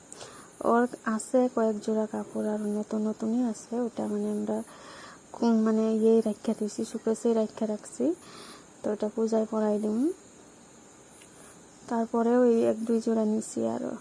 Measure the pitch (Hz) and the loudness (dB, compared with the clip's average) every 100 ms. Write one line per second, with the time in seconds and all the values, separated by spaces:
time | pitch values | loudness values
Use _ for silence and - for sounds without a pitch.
0 | - - - - - - - 233 247 - | -20 -18 -18 -18 -20 -4 2 2 2 -2
1 | - 220 - 254 247 240 220 208 214 214 | -4 -4 0 2 2 2 0 0 -2 -2
2 | 214 214 202 220 214 214 208 208 214 220 | -2 -6 -8 -4 -2 -2 -2 -4 -4 -2
3 | 214 208 220 233 247 214 - 233 240 220 | -2 -2 -2 0 0 -4 -6 -4 -4 -4
4 | 214 208 208 208 214 214 226 - - - | -4 -2 -2 -2 -2 -4 -6 -16 -20 -20
5 | - - - - 233 226 220 220 220 220 | -20 -20 -20 0 4 4 4 4 2 4
6 | 220 226 220 208 - 214 208 - 226 - | 6 6 4 -2 -4 -2 -4 -4 -6 -4
7 | - 220 233 226 220 - 214 208 - - | -2 0 2 2 0 -4 -4 -6 -8 -2
8 | 254 359 - - - - - - - 208 | -2 -2 -8 -20 -20 -20 -20 -8 -6 -2
9 | 214 220 220 220 220 220 214 208 214 220 | -4 -2 0 0 0 0 0 0 0 0
10 | 302 381 - - - - - - - - | -2 -2 -12 -20 -20 -20 -20 -20 -20 -20
11 | - - - - - - - - - 233 | -20 -20 -20 -20 -20 -20 -20 -20 -4 -2
12 | 226 233 233 247 247 226 233 220 226 226 | 0 2 4 6 6 6 4 0 0 0
13 | 233 220 214 220 - 233 226 240 247 226 | 2 2 2 0 -2 -4 -2 -2 -6 -10